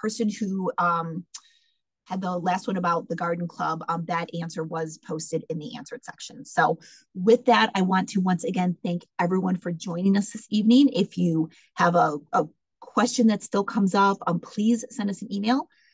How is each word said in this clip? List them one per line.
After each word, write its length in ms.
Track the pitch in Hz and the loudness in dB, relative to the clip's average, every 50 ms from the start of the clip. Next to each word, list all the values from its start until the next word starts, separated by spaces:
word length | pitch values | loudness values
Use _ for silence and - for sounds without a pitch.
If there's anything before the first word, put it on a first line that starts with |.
person 260 | - 220 214 - 226 | -6 -6 -2 -2 -2
who, 440 | 214 202 - 220 190 190 190 185 175 - - | -2 -2 -2 -4 -4 -4 -4 -4 -4 -2 0
um, 440 | 175 175 170 170 165 165 160 180 175 - - - - _ _ _ _ _ _ _ _ _ _ _ _ | 0 0 0 0 -2 -4 -6 -10 -10 -12 -18 -20 -20 _ _ _ _ _ _ _ _ _ _ _ _
had 160 | _ 190 190 | _ -6 -4
the 160 | 190 180 180 | -4 -4 -4
last 300 | 180 165 185 180 185 - | -2 -2 -2 -2 -2 -2
one 100 | - 190 | -4 -4
about 320 | 185 175 170 175 170 - - | -2 0 0 0 0 -2 -4
the 80 | 170 | -6
garden 320 | 170 175 170 170 175 175 165 | -4 -2 -4 -2 -4 -4 -8
club, 340 | - - 160 156 160 165 - - | -6 -6 -4 -4 -4 -4 -6 -6
um, 160 | 165 170 165 | -6 -6 -4
that 240 | 170 175 170 170 - - | -4 -4 -4 -4 -6 -8
answer 300 | 170 165 170 - 160 160 | -8 -8 -8 -8 -8 -8
was 340 | 165 165 160 160 160 160 - _ | -6 -6 -6 -6 -6 -8 -14 _
posted 380 | - 160 160 160 - 165 156 - - | -10 -8 -8 -6 -6 -6 -6 -6 -6
in 100 | 156 156 | -8 -8
the 160 | 151 - - | -8 -10 -12
answered 300 | - - - - - - | -14 -14 -14 -16 -16 -16
section. 400 | - - - - - - - - | -18 -18 -16 -18 -18 -18 -18 -18
So 340 | - - - 160 - - - - - - - _ _ _ | -4 0 2 2 2 0 -2 -8 -18 -20 -20 _ _ _
with 300 | 190 180 220 226 240 - | 0 4 4 4 6 6
that, 240 | 247 226 214 220 220 - | 4 6 6 4 2 2
I 60 | 196 | 0
want 260 | 185 185 190 190 190 - | 2 2 2 2 0 0
to 120 | - 196 | -2 0
once 240 | 180 185 180 170 - | 2 2 0 0 0
again 320 | - 185 185 180 185 170 - | -4 -2 0 0 0 -2 -2
thank 240 | - 180 175 175 - _ _ - | -4 -4 -4 -4 -6 _ _ -2
everyone 380 | 180 175 185 185 185 185 185 | 0 0 0 0 0 0 -2
for 160 | 175 - 175 170 | -2 -4 -6 -8
joining 420 | 165 - 190 165 175 190 196 196 | -6 -8 -8 -6 0 2 4 4
us 160 | 202 196 - | 4 2 0
this 160 | - 214 - _ | -8 -14 -8 _
evening. 380 | - 214 208 220 240 262 294 269 - | 0 2 4 6 8 8 8 6 4
If 240 | 180 - - - | 2 0 0 0
you 320 | 175 175 170 160 160 160 160 - _ _ _ _ | 0 0 2 2 0 0 -2 -6 _ _ _ _
have 220 | - 175 175 170 | 0 2 4 4
a, 220 | 170 160 156 147 147 - _ | 4 2 2 0 -6 -8 _
a 140 | - 185 156 156 - _ _ _ _ _ | 0 0 0 0 -8 _ _ _ _ _
question 480 | - - - 240 240 247 - - 233 | -20 -4 0 0 0 2 2 4 4
that 160 | 220 208 202 - | 4 4 2 -2
still 220 | - - 202 202 | -2 -2 -2 -2
comes 280 | - - - 202 185 - | 0 0 0 0 2 4
up, 260 | 202 196 196 202 - - | 4 4 4 2 0 -2
um, 140 | 175 170 170 | -4 -4 -4
please 460 | - - - 208 208 226 240 226 - - | -6 -8 -4 0 2 2 2 0 -2 -8
send 200 | - - 202 202 | -8 -6 -4 -4
us 120 | 196 - | -4 -6
an 120 | 196 - 196 | -8 -8 -6
email. 340 | 202 202 220 254 285 - - _ _ _ _ | -4 0 0 0 0 -2 -6 _ _ _ _